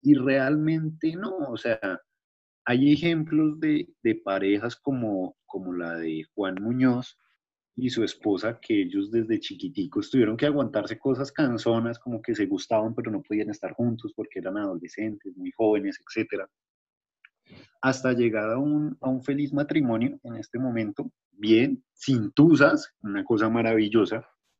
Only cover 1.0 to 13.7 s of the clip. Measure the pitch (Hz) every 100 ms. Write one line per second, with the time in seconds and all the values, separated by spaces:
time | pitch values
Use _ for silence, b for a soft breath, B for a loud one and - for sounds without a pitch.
1 | 160 170 202 190 139 117 120 110 98 90
2 | _ _ _ _ _ _ - 123 143 147
3 | 170 165 156 156 156 156 156 151 - _
4 | 113 110 - 98 98 101 117 117 - 135
5 | 113 98 90 - _ 98 92 90 85 82
6 | 82 78 78 - 98 95 107 127 131 123
7 | 127 _ _ _ _ _ _ - 127 117
8 | 107 - 107 95 110 113 - 110 92 101
9 | 101 113 110 107 - 98 92 - 92 -
10 | 101 131 107 117 147 147 123 107 101 107
11 | 139 127 139 - 143 113 - 113 113 117
12 | - 117 117 107 98 95 - 113 110 117
13 | 117 104 - 107 104 101 95